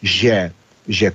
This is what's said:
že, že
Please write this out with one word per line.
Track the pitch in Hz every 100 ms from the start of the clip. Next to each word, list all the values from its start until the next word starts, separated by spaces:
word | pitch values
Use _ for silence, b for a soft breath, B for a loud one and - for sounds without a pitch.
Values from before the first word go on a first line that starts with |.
že, | - - 120 104 87 - _ _ -
že | 101 101